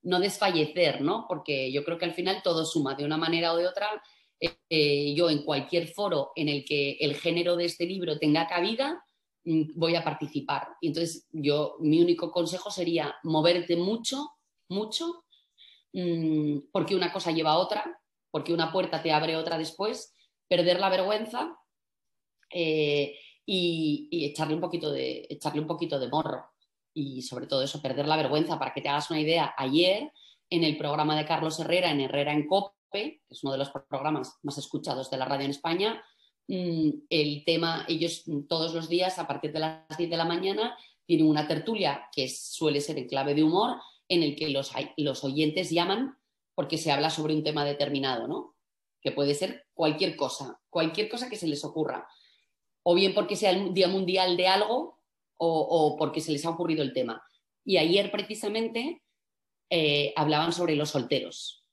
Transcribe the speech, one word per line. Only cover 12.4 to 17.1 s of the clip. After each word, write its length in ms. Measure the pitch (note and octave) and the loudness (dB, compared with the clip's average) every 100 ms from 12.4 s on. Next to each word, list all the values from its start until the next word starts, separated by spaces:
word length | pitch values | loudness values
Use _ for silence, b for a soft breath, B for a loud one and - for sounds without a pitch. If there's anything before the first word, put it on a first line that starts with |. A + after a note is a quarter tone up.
| E3 F3 G#3 | -2 -4 -8
sería 440 | G3 E3 E3 C#3+ - | -4 0 0 -2 -6
moverte 520 | E3 D#3 D#3+ F3 F3 E3+ | 0 4 4 4 2 0
mucho, 560 | F#3 A3+ - C4+ D4 _ _ _ _ | 0 -2 -4 -6 -8 _ _ _ _
mucho, 560 | F#3+ G#3+ - E4+ E4+ _ b b b b b b | -4 -4 -4 -6 -8 _ b b b b b b
mm, 680 | F#3 F3+ E3 D#3+ D#3 D3+ D3 - | -4 -2 0 2 2 0 -2 -2
porque 240 | F#3+ F3 F#3+ | -2 0 0
una 180 | F3 | 0